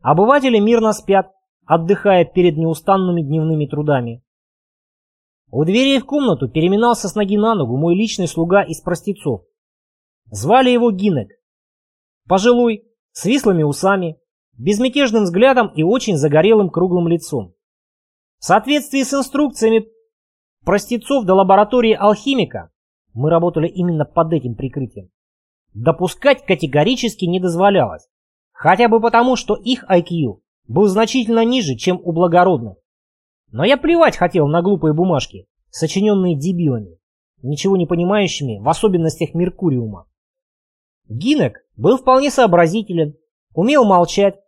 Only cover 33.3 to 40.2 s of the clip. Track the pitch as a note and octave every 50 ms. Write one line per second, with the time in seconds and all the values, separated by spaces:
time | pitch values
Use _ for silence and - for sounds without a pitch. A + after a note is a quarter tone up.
33.3 | _ _ _ _ G#2+ A2+ D3+ G#3+ C#4 C4+ - D#4 E4+ E4+ E4 C4 - - F#3 F3
34.3 | - F#3 D3 C#3+ D3+ E3+ F3 F#3+ G3+ E3+ - D#3 D3+ D#3 F3+ F#3+ E3+ C#3 - -
35.3 | - B2 - _ _ _ _ _ _ - E3 D#3 - G3 G3+ G#3+ G#3 G3 F#3 F3+
36.3 | E3+ C#3 C#3 F3+ F#3+ E3+ F3 D3 B2+ A2+ G#2 F2+ - _ _ _ _ _ _ _
37.3 | _ _ - B2 D3+ C#3+ - F#3+ G3 F#3 F3 D#3+ F3+ E3+ F3 F3+ G3+ G#3+ G3+ F3
38.3 | - - D3 B2+ A2 G2 G2 C3 E3 - - G#3+ F#3 F3 E3 D#3+ D#3 - E3+ D3+
39.3 | - E3 F3 E3 - - G3 E3+ C3+ B2 A#2 A2 G2+ F2+ _ _ _ _